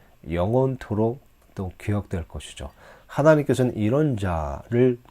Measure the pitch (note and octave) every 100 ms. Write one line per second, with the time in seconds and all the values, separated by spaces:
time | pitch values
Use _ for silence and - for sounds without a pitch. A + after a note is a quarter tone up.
0 | _ _ - E2+ G2 B2+ C3 B2+ - G#2
1 | A#2 C3+ _ _ _ - F#2 - - G#2
2 | - F2 D#2+ D#2 - - D2 - - -
3 | - - D#3 D3+ C#3 B2+ B2+ A2 G#2 C#3
4 | D3+ G#2+ F#2+ E2 D2 C2+ - A#2+ B2+ A#2+
5 | -